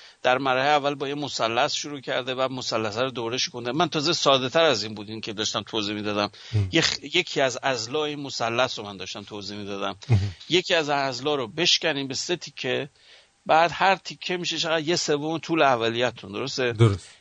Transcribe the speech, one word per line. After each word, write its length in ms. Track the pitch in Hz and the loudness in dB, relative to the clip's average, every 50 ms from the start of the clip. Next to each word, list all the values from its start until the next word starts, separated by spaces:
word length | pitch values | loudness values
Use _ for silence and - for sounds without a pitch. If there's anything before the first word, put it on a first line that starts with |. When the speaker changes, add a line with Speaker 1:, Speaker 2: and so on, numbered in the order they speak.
| - - - _ - | -20 -20 -10 _ 2
Speaker 1:
در 140 | 127 127 127 | 2 2 2
مرحله 320 | 139 135 127 127 135 147 | 2 2 2 2 4 4
اول 260 | 151 147 135 143 143 | 4 4 2 0 -2
با 120 | 139 143 135 | -2 -4 -6
یه 80 | 143 | -6
مثلث 580 | 147 147 123 - - 123 113 113 120 139 147 - | -6 -6 -6 -4 -2 -2 0 2 2 2 2 0
شروع 280 | - - 147 147 139 | -4 -6 -6 -10 -10
کرده، 340 | 123 156 135 131 127 127 127 | -6 -4 -4 -4 -2 -2 -2
بعد 160 | 127 131 127 | -2 -2 -2
مثلث 460 | 131 127 120 - 127 110 110 107 101 113 | -2 -4 -6 -2 -2 0 0 0 0 0
رو 140 | 131 131 | -2 -2
دورش 380 | 123 123 117 113 113 - - - | -2 -4 -6 -4 -2 -2 -4 -4
کنده. 220 | - 123 117 123 | -6 -6 -6 -4
من 180 | 123 156 175 160 | 0 0 0 0
تازه 240 | - 160 139 165 165 | 0 -2 0 0 0
ساده 360 | - - 147 139 131 127 127 | 2 4 4 4 4 4 2
تر 140 | - 165 165 | 4 4 6
از 200 | 156 127 104 104 | 6 4 2 0
این 100 | 110 107 | -4 -8
بود 160 | 104 104 104 | -10 -10 -10
این 120 | 110 110 | -10 -10
که 120 | - 117 107 | -8 -8 -6
داشتم 280 | 98 107 - - 117 | -4 -4 -4 -4 -4
توضیح 340 | 101 - - 113 104 101 107 | -6 -4 -4 -4 -2 -2 -4
می‌دادم. 360 | 104 104 104 104 104 104 101 - - - - | -4 -4 -2 0 0 0 -2 -4 -8 -8 -2
Speaker 2:
هم. 180 | - 104 98 92 | 0 0 0 2
Speaker 1:
یه 100 | - 160 | 4 4
خ-، 220 | 156 - - - - | 4 2 0 -4 -6
یکی 380 | 139 151 175 175 - - 156 | -2 0 0 0 0 0 0
از 180 | 139 131 120 127 - | 0 0 0 0 -2
اضلاع 380 | 135 131 117 110 110 135 156 | -2 -2 -2 -4 -4 -4 -2
این 180 | 151 147 147 147 | -2 -2 -4 -6
مثلث 600 | 143 135 - - 123 113 117 120 127 127 - - | -8 -8 -6 -4 -2 0 2 2 0 0 0 -4
رو 60 | 107 | -10
من 120 | 101 101 92 | -10 -10 -10
داشتم 260 | 92 95 - 110 98 | -10 -10 -10 -12 -12
توضیح 340 | - 110 104 98 98 104 104 | -12 -12 -10 -10 -10 -10 -8
می‌دادم. 380 | 104 98 101 98 101 98 98 101 - - | -8 -8 -6 -4 -4 -4 -4 -6 -2 2
Speaker 2:
هم. 100 | 120 98 95 101 85 - - - | 2 2 2 0 -6 -8 -4 0
Speaker 1:
یکی 240 | 147 180 175 - 185 | 2 2 2 2 2
از 160 | 165 151 143 | 2 2 2
اضلاع 480 | 147 143 139 135 127 120 131 151 147 139 | 0 0 0 -2 -2 -4 -2 -2 -2 -2
رو 100 | 123 107 | -2 -4
بشکنیم 600 | 95 160 170 175 - - - 165 147 139 139 131 | -4 0 2 2 2 2 2 0 -2 -2 -2 -4
به 60 | 131 | -6
سه 220 | - - - 180 | -6 -4 -4 -4
تیکه، 540 | 165 - - - - - 131 123 123 135 139 _ _ _ - - - - _ _ _ - | -4 -6 -8 -12 -8 -4 -2 -2 -2 -2 -6 _ _ _ -20 -20 -20 -20 _ _ _ 0
بعد 260 | - 151 160 170 170 151 | 2 4 4 4 4 2
هر 220 | - 175 190 190 | 2 4 4 4
تیکه 420 | 175 - - 156 - - - 180 180 | 2 0 -8 -12 -8 -6 -4 -4 -4
می‌شه 200 | 175 147 165 156 | -2 -2 -2 -2
چقدر؟ 300 | 151 165 160 165 151 151 | 0 0 0 0 2 2
یه 80 | 175 | 0
سوم 420 | 165 - - 151 147 147 156 165 151 | 0 2 2 0 0 0 -2 -4 -4
طول 240 | - - 165 160 | -2 0 2 4
اولیتون، 680 | 147 139 127 117 113 113 113 117 123 120 117 - - 98 | 6 6 6 6 4 2 2 2 2 0 0 -4 -8 -8
درسته؟ 400 | 98 107 117 135 - - 127 120 | -6 -6 -4 -4 -2 0 0 0
Speaker 2:
درست. 360 | 117 107 117 110 98 92 - - - - | 4 6 6 6 6 4 -4 -10 -20 -14